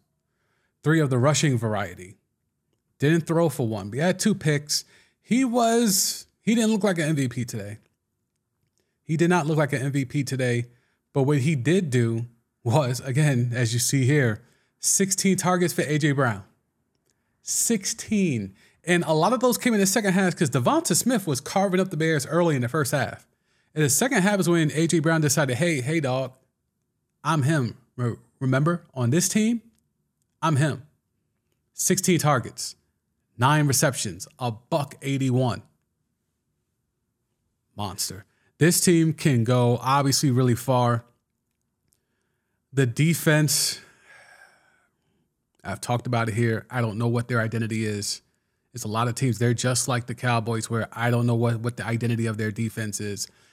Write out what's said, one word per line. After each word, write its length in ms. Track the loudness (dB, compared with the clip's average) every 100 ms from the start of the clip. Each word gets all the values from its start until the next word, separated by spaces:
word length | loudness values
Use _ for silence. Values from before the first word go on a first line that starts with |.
| _ _ _ _ _ _ _ _
three 200 | 0 2
of 80 | 2
the 80 | 2
rushing 400 | 2 4 2 0
variety. 580 | -2 -4 -6 -10 -18 -20 _ _ _ _ _ _ _ -2
Didn't 300 | 2 2 0
throw 220 | 0 0
for 180 | 0 -4
one, 220 | -4 -6
but 80 | -2
he 40 |
had 160 | -2 0
two 160 | 0
picks. 520 | 0 0 -2 -2 -6 -6 _ _ _
He 220 | -2 0
was, 840 | 2 2 2 2 2 0 -2 -4 -14 _
he 140 | 0 2
didn't 160 | 2
look 120 | 2
like 140 | 0 0
an 120 | 0
M 60 | 0
V 100 | -2
P 160 | -4
today. 360 | -6 -8 -10 -14 _ _ _ _ _ _ _ _ _ _ _ _
He 140 | -4 0
did 120 | 4
not 160 | 2 2
look 120 | 0
like 160 | 0
an 80 | -2
M 100 | -2
V 140 | -4 -4
P 180 | -4
today, 440 | -4 -2 -2 -2 -4 _ _ _ _
but 120 | 0
what 160 | 2 2
he 160 | 0 0
did 340 | 0 0 2
do 360 | 0 0 -2 -6 _ _ _
was, 380 | 0 2 0 -4
again, 500 | -4 0 2 2 0
as 200 | 0 -2
you 60 | -2
see 260 | 0 0 2
here, 360 | 2 2 -2 -10 _ _ _
sixteen 560 | -2 0 0 0 0 2
targets 380 | 2 2 0
for 80 | 0
A 160 | -2 0
J 160 | 0
Brown. 300 | 2 0 -2 -10 _ _ _ _ _ _ _ _ _
Sixteen. 1120 | -8 -4 0 -2 -4 -8 -2 0 0 -2 -6 -12 _ _ 0
And 180 | 0
a 100 | 2
lot 200 | 2 2
of 80 | 2
those 160 | 0 0
came 160 | 0
in 80 | 2
the 40 | 2
second 280 | 2 2
half 220 | 2 2 0
'cause 140 | 0
Devonta 460 | 0 2 2 2 0
Smith 320 | 0 0 -2
was 140 | -4
carving 400 | -2 -2 0 0
up 80 | -2
the 80 | -2
Bears 280 | 0 0 0
early 280 | 0 2 0
in 60 |
the 80 | -2
first 220 | -2 -2
half. 360 | -2 -4 -8 _ _ _ _ _
In 80 | 0
the 80 | 2
second 320 | 2 2 2
half 180 | 2 2
is 80 | 2
when 240 | 2 2
A 160 | 0 0
J 120 | 2
Brown 200 | 2 2
decided, 380 | 2 2 0 0
"Hey, 240 | 0 -2
hey, 180 | -2 -2
dog, 320 | -2 -4 -6 -12 _ _ _ _ _ _ _ _ -2
I'm 180 | 0
him. 320 | 2 0 -2 -6 _ -4
Re-, 180 | -4 -4 _ -6
remember, 460 | 0 2 2 -2 -6
on 160 | -2 0
this 180 | 2 2
team, 340 | 2 2 0 -6 _ _ _ _ _ _ -4
I'm 140 | 0 2
him." 280 | 0 -2 -12 _ _ _ _ _ _ _ _
Sixteen 460 | -4 -2 0 2 2
targets, 560 | 2 0 -2 -10 -12 -14 _ _ _ _ _ 0
nine 300 | 2 4 2
receptions, 600 | 2 0 -2 -8 -10 -16 -10
a 140 | -8
buck 440 | -8 -4 -4 -4 -8
eighty-one. 640 | -6 -2 0 0 0 -2 -10 _ _ _ _ _ _ _ _ _ _ _ _ _ _ _ _ _ _ _ _ -10
Monster. 500 | -10 -8 -10 -10 -20 _ _ 0
This 200 | 2 4
team 340 | 4 4 4
can 300 | 2 2 2
go, 340 | 4 4 4 2
obviously, 500 | 2 2 2 2 2
really 240 | 2 2 2
far. 480 | 0 2 2 0 -4 _ _ _ _ _ _ _ _ _ _ _ _ _ _ _ _
The 140 | -2 0
defense, 960 | 2 0 2 2 2 2 0 -2 -6 -14 _ _ -20 -20 -20 -20 _ _ _ _ _ _ _ _ _ _ _
I've 180 | -12 -8
talked 240 | -4 -4 -2
about 220 | -2 -2
it 60 | 0
here. 300 | 0 -2 -6
I 120 | -4
don't 160 | -4 -2
know 100 | -2
what 200 | -2 -2
their 140 | -2
identity 420 | -2 -4 -4 -4
is. 380 | -4 -6 -6 -10 _ _ _ _ _
It's 100 | -14
a 60 | -6
lot 180 | -2 -2
of 80 | -2
teams. 240 | -2 0
They're 140 | 0
just 340 | 0 0 -2 -2
like 180 | -4 -6
the 80 | -6
Cowboys, 540 | -2 -2 -2 -6 -4
where 180 | -6 -6
I 180 | -4 0
don't 160 | 0 2
know 100 | 0
what, 260 | 0 -2
what 160 | -6 -6
the 80 | -6
identity 400 | -4 -2 -2 -4
of 120 | -4
their 140 | -6
defense 480 | -4 -6 -6 -8 -8
is. 280 | -8 -8 -12 _ _